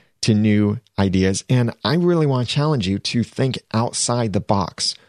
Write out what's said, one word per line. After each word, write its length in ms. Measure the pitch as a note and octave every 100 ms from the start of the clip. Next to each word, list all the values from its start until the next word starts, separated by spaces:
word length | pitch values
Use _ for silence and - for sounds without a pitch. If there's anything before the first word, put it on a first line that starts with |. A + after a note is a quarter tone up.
| _ _
to 120 | -
new 460 | G#2 G#2+ G#2 G#2 A2 - -
ideas. 460 | G2 F#2 F#2+ G2 -
And 260 | B2+ A#2+ -
I 120 | G#2 D#3+
really 300 | F3 E3+ D3+
want 220 | C3 A#2+
to 60 |
challenge 340 | C#3+ D3 C#3 F#2
you 120 | G2
to 240 | - B2
think 360 | G#2+ - C3 - -
outside 600 | A2 A#2+ - - A#2+ A2+
the 60 | F#2
box 560 | - G2+ F2+ - - -